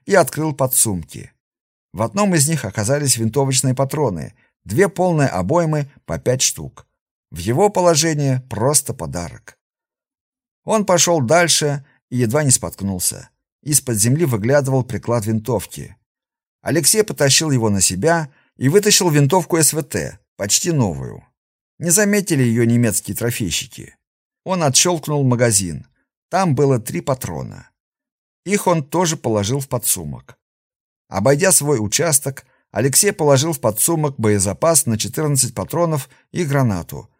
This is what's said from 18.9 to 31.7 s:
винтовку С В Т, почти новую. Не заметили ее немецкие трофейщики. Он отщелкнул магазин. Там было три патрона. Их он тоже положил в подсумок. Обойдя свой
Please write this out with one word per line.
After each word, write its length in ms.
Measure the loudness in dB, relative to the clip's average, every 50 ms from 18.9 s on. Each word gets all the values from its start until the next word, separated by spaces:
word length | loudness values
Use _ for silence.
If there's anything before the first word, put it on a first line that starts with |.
| 2 2 2 2
винтовку 480 | 4 4 4 4 4 2 2 0 0 2
С 160 | 2 2 0
В 80 | -2
Т, 380 | -4 -4 -4 -6 -6 -6 -8 -14 _ _ _ -8
почти 340 | -4 -2 -2 -2 -2 0
новую. 540 | 0 0 0 0 -2 -6 -8 -12 -14 -16 -20 _ _ _ _ _ _ _ _ _ _ -6
Не 100 | -2 0
заметили 540 | 2 2 2 2 2 0 0 0 0 2 2
ее 220 | 2 2 2 2
немецкие 520 | 4 4 2 2 2 0 -2 -6 -8 -6 -4
трофейщики. 800 | -4 -4 -4 -4 -4 -4 -4 -6 -6 -8 -14 -20 -20 -20 -20 _ _ _ _ _ _ _ _ _ -8
Он 180 | -4 -2 0
отщелкнул 640 | 0 2 2 2 2 2 0 -2 -2 -4 -2 0 2
магазин. 640 | 2 2 4 2 2 2 2 0 -4 -6 -10 -12 -16 _ _ _ _ _ _ _ _
Там 240 | -2 0 2 2 2
было 240 | 2 2 2 2 0
три 220 | -2 -4 -8 -6
патрона. 720 | -4 -4 -4 -4 -6 -8 -8 -8 -10 -12 -14 -18 -20 _ _ _ _ _ _ _ _ _ _ _ _ _ _ _ _
Их 220 | -4 -2 0 2 2
он 160 | 0 0 0
тоже 320 | -2 -2 0 0 0 -2
положил 440 | -2 -2 -2 0 0 0 0 -2 -4
в 100 | -4 -4
подсумок. 680 | -6 -4 -2 -2 -4 -4 -4 -8 -12 -12 -16 -20 -20 _ _ _ _ _ _ _ _ _ _ _ _ _ _ _
Обойдя 440 | -4 0 2 2 4 4 4 2
свой 260 | 2 2 2 2